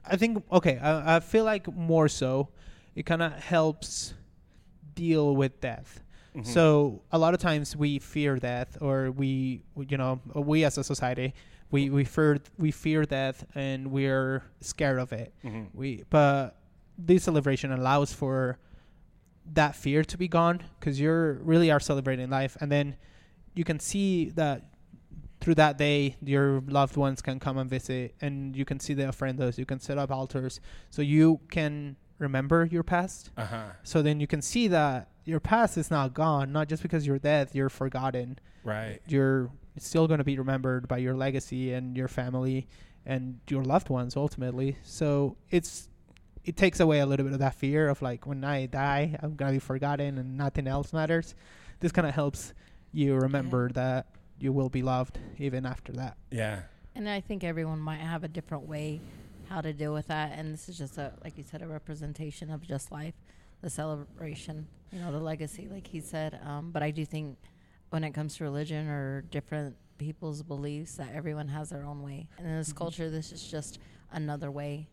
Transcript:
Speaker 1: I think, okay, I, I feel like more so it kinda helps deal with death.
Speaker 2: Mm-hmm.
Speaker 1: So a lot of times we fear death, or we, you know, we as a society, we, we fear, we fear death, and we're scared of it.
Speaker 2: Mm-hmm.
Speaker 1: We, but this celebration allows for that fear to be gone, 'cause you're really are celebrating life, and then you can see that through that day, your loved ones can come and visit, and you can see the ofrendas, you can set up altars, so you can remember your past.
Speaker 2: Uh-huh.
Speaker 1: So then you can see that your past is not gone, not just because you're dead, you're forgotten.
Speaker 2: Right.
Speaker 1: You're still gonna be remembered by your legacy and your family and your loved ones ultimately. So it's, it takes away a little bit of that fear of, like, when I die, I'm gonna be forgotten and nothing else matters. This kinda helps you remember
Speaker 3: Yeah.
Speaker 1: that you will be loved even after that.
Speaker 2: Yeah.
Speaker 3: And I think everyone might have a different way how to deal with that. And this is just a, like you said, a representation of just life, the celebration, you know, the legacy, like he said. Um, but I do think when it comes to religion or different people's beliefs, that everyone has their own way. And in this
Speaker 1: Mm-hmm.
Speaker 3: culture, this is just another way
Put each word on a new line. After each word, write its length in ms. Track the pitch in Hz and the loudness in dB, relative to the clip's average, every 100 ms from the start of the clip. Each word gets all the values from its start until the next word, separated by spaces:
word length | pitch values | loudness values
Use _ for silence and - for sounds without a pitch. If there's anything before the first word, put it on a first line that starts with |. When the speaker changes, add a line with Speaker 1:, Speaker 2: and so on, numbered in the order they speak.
Speaker 1:
I 120 | - 190 | -2 2
think, 280 | 226 214 - | 2 0 2
okay, 260 | 180 170 127 | 4 4 2
I, 380 | 147 156 147 165 | 2 2 4 4
I 40 | |
feel 240 | 165 220 | 4 2
like 280 | 220 208 175 | 4 0 -4
more 340 | 175 165 165 151 | -4 2 6 6
so 400 | - 131 131 139 - - - - | 4 0 0 -2 -6 -18 -20 -14
it 120 | - 147 | -10 -2
kinda 240 | 165 165 | 0 0
helps 840 | 143 - 175 160 156 - - - - - - _ - - - - | -4 0 4 4 0 -8 -8 -10 -12 -20 -20 _ -20 -20 -20 -16
deal 400 | - 165 156 147 | -4 2 4 6
with 260 | 139 135 - | 4 2 0
death. 420 | 131 113 131 - - - - - | -8 -8 -14 -20 -20 -20 -16 -10
Speaker 2:
Mm-hmm. 120 | 113 | 0
Speaker 1:
So 520 | 123 160 151 143 190 - | 6 8 8 6 0 -2
a 80 | 165 | 4
lot 160 | 160 | 4
of 60 | 180 | 4
times 340 | 180 151 143 147 | 2 2 -2 0
we 220 | 147 143 | 0 0
fear 380 | - 151 147 131 | -4 0 2 2
death, 420 | 123 123 127 - | 0 -4 -6 -4
or 300 | 143 135 131 | 0 2 0
we, 520 | 131 135 135 131 123 - - 139 | 0 0 0 -2 -4 -10 -12 -4
you 80 | 139 | -2
know, 240 | 131 131 - | 0 -2 -4
we 300 | - 143 156 | -4 2 4
as 120 | 151 143 | 4 2
a 60 | |
society, 500 | 131 139 123 127 131 - - - - | -2 0 0 0 -4 -6 -20 -20 0
we, 180 | 139 139 | 2 4
we 140 | 139 | 2
fear, 340 | 131 - 151 143 - - | 2 4 6 4 0 -2
we 120 | 156 | 0
fear 340 | - 156 156 | 0 0 2
death, 420 | 151 135 135 131 - | 2 0 -2 -4 -12
and 360 | 143 135 131 135 | -6 -4 -4 -2
we're 520 | 135 135 131 131 131 - - | 0 2 2 2 -2 -6 -14
scared 380 | - - 147 131 | -12 -2 0 0
of 140 | 123 | -2
it. 200 | 110 117 - | -6 -10 -12
Speaker 2:
Mm-hmm. 200 | 123 110 101 - | -10 -10 -10 -8
Speaker 1:
We, 260 | 135 113 - | -6 -8 4
but 460 | 156 143 139 131 - - - - - | 6 6 4 0 -10 -20 -20 -20 -6
this 260 | 170 180 | 6 6
celebration 480 | 185 156 139 135 139 | 6 2 4 0 0
allows 400 | 131 127 143 143 | 0 4 4 2
for 460 | - 135 131 127 127 _ - - - - _ _ _ - | -2 -2 0 0 -4 _ -20 -20 -20 -20 _ _ _ 0
that 200 | 156 147 | 4 4
fear 300 | - 135 147 | 2 2 4
to 120 | 156 175 | 2 -2
be 100 | 180 | 2
gone, 340 | 170 170 175 - - | 4 4 2 -4 -6
'cause 200 | 156 139 | -2 2
you're 340 | 151 165 160 | 4 4 2
really 360 | 135 160 165 165 | 0 4 6 8
are 100 | 147 | 6
celebrating 500 | - 139 135 131 127 | 4 0 0 -2 -2
life, 260 | 135 135 - | 0 -2 -2
and 100 | 143 | 2
then 260 | 143 143 135 - - - _ - | 2 2 -6 -18 -20 -20 _ -12
you 100 | 180 | -4
can 140 | 165 151 | -2 -2
see 500 | - 202 196 180 156 | -2 0 2 2 0
that 380 | 160 151 131 - _ - - _ - - - | 0 0 0 -8 _ -20 -20 _ -18 -18 -4
through 160 | - 156 | 2 6
that 200 | 151 139 | 6 6
day, 400 | 147 143 139 - | 2 4 2 -2
your 380 | 139 139 139 135 135 | 0 4 4 2 2
loved 280 | 143 135 143 | 2 2 2
ones 240 | 139 131 | 0 0
can 200 | - 131 | -6 -4
come 180 | 139 135 | -2 -2
and 100 | 131 | -2
visit, 460 | 131 - 127 123 - | -4 -4 -4 -6 -6
and 340 | 147 139 135 131 | -6 -4 -6 -4
you 80 | |
can 140 | 135 143 | -4 -4
see 160 | - | -4
the 80 | 139 | -2
ofrendas, 560 | 135 127 135 131 127 120 | -2 -2 -4 0 -2 -2
you 80 | 131 | -4
can 140 | 131 | -6
set 180 | - 143 | -4 -2
up 120 | 135 | -2
altars, 480 | 135 135 139 127 - - - - | -4 -4 -4 -6 -8 -16 -18 -10
so 120 | - | -2
you 380 | 147 151 160 160 - | 4 8 8 6 0
can 460 | 175 151 147 143 135 - - | -2 -2 -4 -10 -12 -20 -6
remember 460 | 143 131 139 165 165 | -2 0 4 4 4
your 140 | 170 | 0
past. 460 | 165 175 185 - - - | 2 0 0 -8 -14 -8
Speaker 2:
Uh-huh. 280 | 110 117 107 92 | -6 -6 -10 -14
Speaker 1:
So 180 | - 160 | 0 2
then 180 | 151 147 | 4 2
you 80 | 147 | 0
can 120 | 151 | -2
see 280 | - 240 226 | 0 2 4
that 400 | 170 147 127 - _ | 4 4 0 -6 _
your 160 | - 160 | -4 -2
past 360 | - 226 226 - | 2 4 4 2
is 140 | - | 0
not 240 | 156 131 | 0 0
gone, 380 | 127 160 147 135 | 2 2 4 2
not 160 | 147 151 | 0 0
just 140 | 156 | -2
because 220 | 170 165 143 | -2 0 0
you're 120 | 135 | 0
dead, 300 | 143 151 135 | 4 2 2
you're 160 | 135 135 | 0 0
forgotten. 680 | - 135 127 131 127 123 131 - - | 0 -4 -2 -2 -2 -6 -10 -16 -12
Speaker 2:
Right. 380 | - 107 110 104 - | -6 -4 -6 -10 0
Speaker 1:
You're 420 | 139 135 135 123 135 - - | 2 4 2 0 -8 -18 -16
still 280 | - 165 160 | -2 2 4
gonna 160 | 156 | 4
be 160 | 139 135 | 2 0
remembered 480 | 131 135 131 127 123 | 0 0 0 -2 -2
by 120 | 127 | -2
your 160 | 127 | 0
legacy 580 | 131 135 135 - 127 127 | 0 0 -2 -4 -6 -4
and 240 | 127 127 127 | -4 -4 -4
your 100 | 131 | -4
family 600 | - 127 127 131 131 127 - - - | -4 -4 -2 0 -2 -4 -18 -20 -18
and 360 | - 131 127 123 - | -6 -6 -6 -10 -4
your 160 | 139 | -2
loved 240 | 131 165 - | 2 2 2
ones 280 | 131 123 139 | -2 -2 -2
ultimately. 600 | 147 - 127 123 135 135 | -2 -2 -6 -2 -2 -4
So 520 | - - 151 143 143 - _ | -12 -2 2 2 0 -2 _
it's, 380 | 175 - - - - _ - - - | 0 0 -14 -16 -20 _ -20 -20 -10
it 120 | - 160 | -10 2
takes 220 | 190 - | 2 6
away 220 | 165 147 | 6 6
a 60 | 139 | 4
little 180 | 139 | 2
bit 80 | 135 | 0
of 60 | 139 | 0
that 140 | 135 - | 0 0
fear 320 | 135 151 151 | 0 4 2
of, 120 | 139 | 2
like, 240 | 131 120 135 | -4 -6 -8
when 180 | 139 | -6
I 220 | 139 143 131 | -2 -2 -2
die, 500 | 139 139 139 151 151 | -2 0 2 0 -2
I'm 140 | 151 | -6
gonna 180 | 151 139 | -2 0
be 60 | 135 | 0
forgotten 600 | - 135 143 143 143 135 | -2 -2 -2 0 -2 -4
and 180 | 127 131 | -6 -2
nothing 320 | 139 - 135 | -2 -2 -2
else 240 | 139 143 | -2 -2
matters. 420 | 160 156 165 160 - - - - - | -2 2 0 0 -14 -20 -20 -20 -4
This 100 | 170 | 0
kinda 200 | 180 160 | 2 2
helps 400 | 139 143 - - - - - - | 0 -2 -4 -14 -18 -20 -20 -10
you 220 | 156 139 131 | 0 2 4
remember 500 | 131 139 127 123 123 | 2 0 0 0 0
Speaker 3:
Yeah. 40 | 123 | -2
Speaker 1:
that 240 | 127 127 - - - - | -2 -2 -6 -18 -20 -6
you 120 | 135 | -2
will 160 | 135 131 | 0 0
be 140 | 135 | 0
loved 360 | 131 127 127 - - - | 0 0 -2 -8 -12 -6
even 260 | 139 127 | -4 -4
after 280 | 131 127 - | -6 -8 -10
that. 240 | 123 131 - - | -8 -10 -12 -10
Speaker 2:
Yeah. 300 | 120 107 101 87 - - - | -4 -4 -6 -12 -20 -18 -10
Speaker 3:
And 120 | 208 | -6
I 120 | 202 | -6
think 240 | 180 202 | -6 -6
everyone 340 | 175 165 160 156 | -6 -4 -4 -6
might 220 | 156 156 | -6 -6
have 240 | 160 165 | -6 -8
a 40 | 160 | -8
different 360 | 170 - 151 151 | -10 -10 -12 -10
way 340 | 151 151 151 175 - - - - | -8 -8 -8 -12 -20 -20 -20 -10
how 120 | 185 | -8
to 120 | 156 | -6
deal 220 | 147 151 | -6 -4
with 140 | 151 151 | -4 -4
that. 240 | 156 151 151 | -6 -6 -8
And 160 | 156 | -10
this 160 | 151 - | -12 -14
is 80 | 165 | -12
just 200 | 139 - | -12 -10
a, 140 | 139 - | -12 -12
like 160 | 170 - | -16 -16
you 60 | |
said, 180 | 139 156 | -16 -14
a 60 | 165 | -12
representation 840 | 151 156 151 151 147 156 - 156 | -12 -12 -12 -10 -10 -12 -12 -12
of 100 | 156 165 | -12 -8
just 240 | 135 - | -8 -8
life, 240 | 147 156 - - - - - | -12 -12 -14 -20 -20 -20 -14
the 100 | 156 | -10
celebration, 960 | - 156 151 143 - 160 - - 156 156 - - | -6 -6 -6 -10 -14 -12 -12 -12 -12 -14 -18 -18
you 80 | 190 | -12
know, 140 | 175 | -8
the 80 | 147 | -6
legacy, 480 | 160 156 151 - - | -6 -6 -10 -12 -14
like 160 | 196 - | -14 -12
he 140 | 165 | -14
said. 400 | 151 160 156 - | -8 -6 -6 -8
Um, 260 | 147 147 165 | -12 -10 -8
but 100 | 165 | -4
I 80 | 151 | -4
do 140 | 151 | -4
think 320 | 151 156 147 131 - _ _ _ - | -6 -8 -10 -14 -20 _ _ _ -8
when 120 | 160 | -4
it 100 | 156 | -4
comes 240 | 151 151 - | -6 -8 -6
to 60 | |
religion 440 | 156 143 156 156 156 | -6 -6 -6 -6 -4
or 340 | 143 135 135 131 | -6 -6 -8 -8
different 460 | 143 - 151 143 - _ - | -10 -6 -8 -8 -12 _ -12
people's 440 | 147 156 160 147 | -10 -8 -10 -10
beliefs, 540 | 160 143 143 147 160 - | -10 -8 -8 -8 -12 -12
that 180 | 131 | -12
everyone 340 | 143 175 151 147 | -8 -8 -8 -8
has 220 | 151 156 | -8 -10
their 140 | 143 | -12
own 180 | 143 147 | -12 -12
way. 240 | 143 139 160 - | -12 -14 -16 -12
And 80 | 170 | -8
in 100 | 160 | -6
this 140 | 156 | -6
Speaker 1:
Mm-hmm. 80 | 147 | -6
Speaker 3:
culture, 320 | 170 165 160 | -8 -6 -8
this 200 | 156 160 | -6 -10
is 160 | 180 - | -14 -12
just 320 | 156 139 - - - - | -10 -12 -16 -20 -20 -14
another 400 | - 151 147 143 | -8 -6 -6 -8
way 380 | 139 147 147 156 | -8 -8 -10 -12